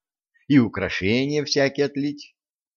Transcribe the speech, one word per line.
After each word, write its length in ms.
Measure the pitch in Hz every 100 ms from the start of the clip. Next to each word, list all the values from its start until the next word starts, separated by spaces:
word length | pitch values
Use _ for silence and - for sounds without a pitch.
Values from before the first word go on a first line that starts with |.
| _ _ _ _ -
и 120 | 139
украшения 840 | 113 - 92 - 95 120 139 147
всякие 440 | 143 147 139 139 143
отлить. 480 | 139 147 147 - _ _ _ _